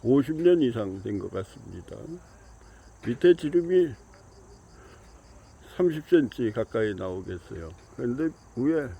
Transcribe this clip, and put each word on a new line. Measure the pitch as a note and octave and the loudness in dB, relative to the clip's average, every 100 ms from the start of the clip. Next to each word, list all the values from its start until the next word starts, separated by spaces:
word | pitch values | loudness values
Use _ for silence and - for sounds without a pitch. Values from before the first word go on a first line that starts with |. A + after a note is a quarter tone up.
오십 | A2+ C#3 C#3+ D#3 | 4 4 2 2
년 | F3 F3 | 4 4
이상 | C3 A2+ G2+ G2 | 2 0 -6 -6
된 | G#2 G2+ | -6 -6
것 | F#2 | -6
같습니다. | F#2 F#2+ - G#2+ F2+ - - - F3 - - - - - - - - - | -8 -10 -14 -16 -16 -14 -16 -14 -16 -18 -20 -20 -20 -20 -20 -20 -10 -6
밑에 | A#2+ F3 F3 | 4 4 4
지름이 | D3+ E3+ E3+ F#3 E3+ A2+ - - - - - - - - - - - - - - - - - - | 2 0 2 2 2 -4 -18 -20 -20 -20 -20 -20 -20 -20 -20 -20 -20 -20 -20 -20 -20 -20 -18 0
삼십 | F3+ D#3 - | 0 0 4
센티 | F3 B2+ - A2+ | 4 4 -2 -4
가까이 | A2+ G#2+ A#2 G#2+ F#2+ | -2 -4 -2 -2 -2
나오겠어요. | F#2 F#2 F#2+ F2+ - - D#2+ F2 - - | -6 -8 -8 -12 -12 -14 -14 -16 -20 -6
그런데 | B2 B2+ D#3+ D#3+ - - | -4 -2 -4 -6 -14 -4
위에 | C#3 D#3+ C3+ | 0 0 -4